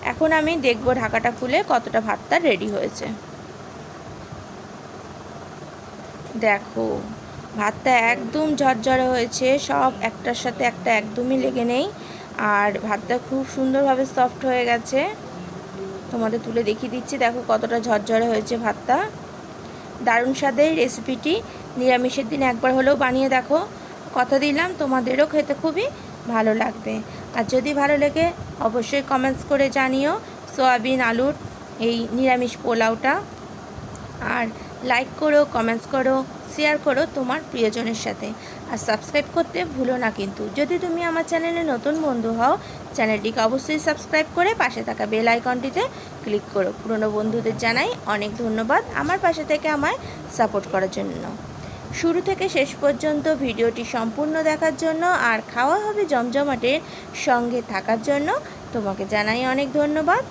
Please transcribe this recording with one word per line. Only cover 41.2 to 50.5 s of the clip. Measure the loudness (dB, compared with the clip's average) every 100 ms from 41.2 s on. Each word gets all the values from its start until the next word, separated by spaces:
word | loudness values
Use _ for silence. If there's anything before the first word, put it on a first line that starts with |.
| 0
চ্যানেলে | 0 0 0 0
নতুন | 0 0 0 0
বন্ধু | 0 0 2
হও, | 4 2 -2 -14 -10 -2
চ্যানেলটিকে | 0 2 0 2 2
অবশ্যই | 2 0 0 0
সাবস্ক্রাইব | -2 0 0 0 2
করে | 2 4
পাশে | 0 0 -6
থাকা | -4 0
বেল | 2 4
আইকনটিতে | 2 2 -2 -2 -2 -2 -4 -14 -12
ক্লিক | -2 -2 -2
করো। | 0 0 -2
পুরনো | -4 0 0 0
বন্ধুদের | 0 0 0 0
জানাই | 0 2 0 -2 -2
অনেক | -2 -2 -4
ধন্যবাদ | -2 0 2 2 2 -4
আমার | 0 2
পাশে | 2 0 0
থেকে | 0 2 0
আমায় | 0 -2 -6 -12 -10 0
সাপোর্ট | 0